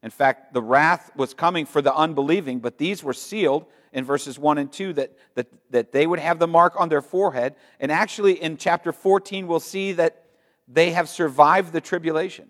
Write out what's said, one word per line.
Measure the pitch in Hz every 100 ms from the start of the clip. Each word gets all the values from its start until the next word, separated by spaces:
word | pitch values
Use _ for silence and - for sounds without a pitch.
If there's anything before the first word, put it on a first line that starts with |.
In | 113
fact, | - 135 131 _
the | 123
wrath | 110 131 156 170 -
was | - 131
coming | - 170 180 147
for | 151
the | 139
unbelieving, | 139 156 147 139 185 143 127
but | 117 -
these | 160 196
were | 147
sealed | 131 - 214 160 139 - _ _
in | 135
verses | 131 143 147 131
one | 147 147
and | 139
two | - 190
that, | 147 131 _ _
that, | - 123 _ _
that | 123 113
they | 135 160
would | 175
have | 151 170
the | 170
mark | 165 175 196
on | 170
their | 151
forehead. | 143 185 196 127 123 143 _ _
And | 135
actually, | 156 214 - 202 175
in | 160 156
chapter | 180 170 170
fourteen, | 160 196 196 190 196 185
we'll | 165
see | - 196 196
that | 175 160 - _ _ _ _ _
they | 127 175
have | 170 165
survived | - 160 131 147 185 180
the | 165
tribulation. | - 180 165 156 185 - 80